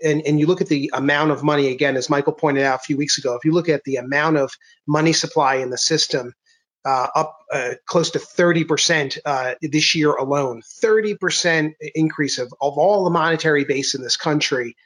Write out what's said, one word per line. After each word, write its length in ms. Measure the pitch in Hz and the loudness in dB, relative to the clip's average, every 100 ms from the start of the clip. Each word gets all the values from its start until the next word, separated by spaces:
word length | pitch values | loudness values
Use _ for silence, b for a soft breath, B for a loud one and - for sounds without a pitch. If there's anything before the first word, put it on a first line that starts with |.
and, 160 | 156 151 147 | 0 0 2
and 120 | 147 | 2
you 80 | 156 | 4
look 140 | 180 | 2
at 80 | - | 0
the 220 | 143 135 | -2 -2
amount 380 | 147 139 147 151 | -2 0 2 2
of 120 | 131 | 2
money, 260 | 147 147 135 | 2 2 2
again, 280 | 127 143 131 | 0 0 0
as 140 | 123 | 0
Michael 240 | 143 143 | 0 0
pointed 300 | 143 156 139 | 0 0 2
out 160 | 139 131 | 0 0
a 40 | |
few 140 | - 139 | -2 -2
weeks 180 | 147 - | -2 -2
ago, 180 | 123 | -2
if 120 | 120 156 | -2 0
you 60 | |
look 180 | 170 165 | 0 0
at 120 | 143 | -2
the 120 | 135 127 | -2 -4
amount 400 | 127 143 156 151 | -2 0 2 2
of 160 | 131 - b b - | 0 -6 b b -2
money 280 | 147 165 | 2 2
supply 420 | 156 165 160 135 131 | 2 0 2 2 2
in 140 | 127 | -2
the 80 | 123 | -4
system, 560 | - 151 - 139 123 - _ _ _ _ 135 | -2 0 0 -4 -6 -14 _ _ _ _ -2
uh, 220 | 131 127 156 | 0 0 0
up, 220 | 156 - - | -2 -6 -6
uh, 200 | 143 123 - - | -4 -4 -6 -2
close 240 | 175 160 | 0 0
to 80 | 151 | -4
thirty 460 | - - 175 165 | -4 2 2 2
percent, 520 | 156 147 - 160 135 - | 0 0 2 0 -2 -6
uh, 300 | 147 131 127 - | -4 -2 -4 -6
this 320 | 147 151 151 | -2 0 0
year 200 | 165 151 | 2 2
alone, 460 | 135 135 143 135 113 - - | 2 0 0 -2 -6 -14 -2
thirty 320 | 220 220 214 | 2 2 0
percent 600 | 202 180 - 175 160 156 156 151 | -2 -2 0 2 2 0 -4 -8
increase 420 | 160 156 - 139 - | -2 0 0 -4 -4
of, 160 | 120 - | -8 -4
of 160 | 143 147 | -2 2
all 280 | 180 208 | 2 2
the 60 | 180 | 2
monetary 540 | 165 160 160 160 147 | 0 0 0 2 2
base 300 | 139 139 135 | 0 -2 -4
in 80 | 135 | -6
this 160 | 123 - | -4 -4
country. 580 | 160 151 - 131 117 - | 0 0 0 -2 -4 -12